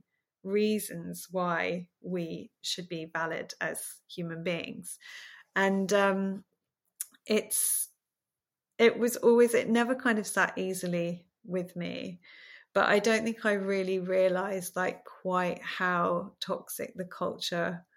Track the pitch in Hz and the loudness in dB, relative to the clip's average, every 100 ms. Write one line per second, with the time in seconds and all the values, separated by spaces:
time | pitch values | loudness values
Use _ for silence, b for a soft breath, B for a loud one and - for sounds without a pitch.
0 | _ _ _ _ 190 208 214 214 - 170 | _ _ _ _ -2 2 2 0 -4 -10
1 | 175 175 - 180 175 165 180 175 180 _ | -10 -10 -6 -2 0 0 0 -2 -6 _
2 | 180 180 165 - - _ - - 180 165 | -6 -4 -4 -8 -12 _ -8 -6 -6 -8
3 | 160 165 165 165 175 - 165 160 - - | -6 -4 -4 -4 -8 -6 -6 -6 -12 -16
4 | - - 170 165 170 170 - - 175 - | -16 -8 -6 -4 -4 -4 -6 -12 -14 -16
5 | B B B B B 190 196 196 190 202 | B B B B B 2 2 2 2 4
6 | 196 196 196 196 - _ _ _ _ - | 4 2 -2 -4 -12 _ _ _ _ -16
7 | - _ - 214 - - - - - _ | -16 _ -2 0 0 -2 -2 -2 -6 _
8 | _ _ _ _ _ _ _ - 226 - | _ _ _ _ _ _ _ 4 4 6
9 | 233 233 233 233 240 233 - 233 240 262 | 0 4 6 8 6 4 2 2 2 0
10 | 254 214 196 196 180 - 185 185 180 175 | 0 0 0 0 0 0 -4 -4 -2 0
11 | 170 175 _ _ - 180 180 175 175 - | -2 -4 _ _ -6 -4 -4 -6 -8 -8
12 | 190 180 b b b b b 196 - 208 | -10 -12 b b b b b 2 4 6
13 | 226 220 226 226 214 202 190 196 185 190 | 4 2 0 -2 0 0 0 0 0 0
14 | 180 185 185 180 196 190 175 180 185 - | 2 4 4 4 -2 -4 -4 -2 -2 -2
15 | - - 185 180 180 - - - 180 175 | -12 -8 0 2 0 -2 -6 -2 0 2
16 | 185 175 196 - - - - - - - | 2 0 -4 -8 -6 -6 -6 -10 -8 -8
17 | 180 - 180 - - 170 170 175 - | -10 -6 -6 -4 -4 -2 -2 -4 -12